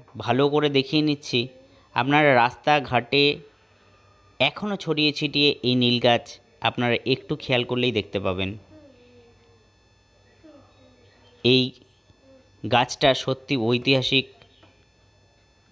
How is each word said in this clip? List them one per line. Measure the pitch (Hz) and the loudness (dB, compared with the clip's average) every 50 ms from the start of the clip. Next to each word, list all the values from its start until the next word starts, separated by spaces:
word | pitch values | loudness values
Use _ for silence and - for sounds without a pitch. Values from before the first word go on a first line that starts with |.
| - - - 110 | -20 -20 -16 -10
ভালো | 107 120 120 127 143 143 | -4 -2 2 2 2 2
করে | 143 151 143 147 | 2 2 0 2
দেখিয়ে | 139 135 131 - 156 151 | 0 0 0 0 0 0
নিচ্ছি, | 151 151 147 143 - - - 123 117 127 - - - - - - _ _ _ | 2 0 -2 -4 -6 -4 -4 -4 -4 -4 -10 -18 -20 -20 -20 -20 _ _ _
আপনারা | 117 123 135 147 151 151 143 135 | -2 0 2 2 4 4 4 6
রাস্তাঘাটে | 120 117 123 - - - 151 151 151 127 113 127 120 120 - - 143 143 143 - 156 - - _ _ _ _ _ _ _ _ _ _ _ _ _ _ _ _ _ _ | 4 4 2 -2 -4 0 0 0 0 0 -2 -2 -2 -2 0 0 2 2 2 0 -2 -10 -20 _ _ _ _ _ _ _ _ _ _ _ _ _ _ _ _ _ _
এখনও | 127 147 - - 196 208 202 | -2 -2 -2 -4 -6 -6 -6
ছড়িয়ে | 180 - 160 156 147 151 151 143 | -6 -4 -4 -2 0 0 0 0
ছিটিয়ে | - 156 147 135 143 143 143 - - - | -2 -6 -4 0 0 2 2 0 0 -2
এই | 123 123 | -2 0
নীল | 127 123 120 123 120 | 2 2 0 0 2
গাছ | 120 123 120 113 - - - - _ _ _ _ | 2 2 2 2 0 -6 -16 -20 _ _ _ _
আপনারা | - 117 113 - 123 120 117 - - | -4 -4 -2 -2 -2 -2 -2 -2 -2
একটু | 120 135 - - - 156 | -2 -4 -4 -4 -8 -10
খেয়াল | 143 - - 131 123 120 | -10 -4 -2 -2 -2 0
করলেই | 120 123 123 123 127 | -2 -4 -2 -2 0
দেখতে | 110 107 92 - - 101 | -2 -2 -4 -4 -6 -4
পাবেন। | 98 98 92 92 95 95 107 107 - _ - - - - - _ - _ _ - - - _ _ _ _ _ _ _ _ _ _ _ _ _ _ _ _ _ _ _ _ _ _ _ 311 294 277 - _ _ _ _ - _ _ _ _ _ _ _ _ _ _ - | -4 -4 -4 -4 -4 -6 -8 -10 -16 _ -20 -20 -20 -20 -20 _ -20 _ _ -20 -20 -20 _ _ _ _ _ _ _ _ _ _ _ _ _ _ _ _ _ _ _ _ _ _ _ -20 -20 -20 -20 _ _ _ _ -20 _ _ _ _ _ _ _ _ _ _ 0
এই | 117 131 131 127 131 - - - _ _ _ _ _ _ _ _ - - - _ _ _ _ - 107 | 2 2 2 2 -2 -6 -14 -20 _ _ _ _ _ _ _ _ -20 -20 -20 _ _ _ _ -6 0
গাছটা | 120 120 127 - - - 151 139 127 | 0 0 0 0 -2 0 0 0 0
সত্যি | - - 135 131 - - - 143 127 | 0 -2 -6 -6 -6 -4 -6 -4 -2
ঐতিহাসিক | 110 113 123 123 123 139 139 131 123 - - 131 127 - - _ - _ _ _ - _ _ _ _ _ _ _ _ _ _ _ _ _ _ _ _ _ _ _ _ _ | 0 0 -2 -2 0 0 0 0 0 0 0 0 -2 -2 -10 _ -20 _ _ _ -20 _ _ _ _ _ _ _ _ _ _ _ _ _ _ _ _ _ _ _ _ _